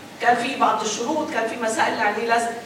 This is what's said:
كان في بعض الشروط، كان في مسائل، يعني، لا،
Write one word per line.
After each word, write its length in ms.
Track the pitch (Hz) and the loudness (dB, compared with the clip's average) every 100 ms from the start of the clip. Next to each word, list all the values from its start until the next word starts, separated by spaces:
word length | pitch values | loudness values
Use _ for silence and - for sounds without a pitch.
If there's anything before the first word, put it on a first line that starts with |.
| - - | -16 0
كان 160 | 240 247 | 2 4
في 200 | 269 269 | 2 0
بعض 260 | 233 226 | 2 2
الشروط، 460 | 220 214 240 311 - | -2 -2 -2 -2 -2
كان 180 | 233 226 | -2 -2
في 80 | 240 | -2
مسائل، 320 | 226 - - | -2 0 0
يعني، 320 | - 214 208 233 | 2 0 0 2
لا، 220 | 233 233 - | 2 2 -4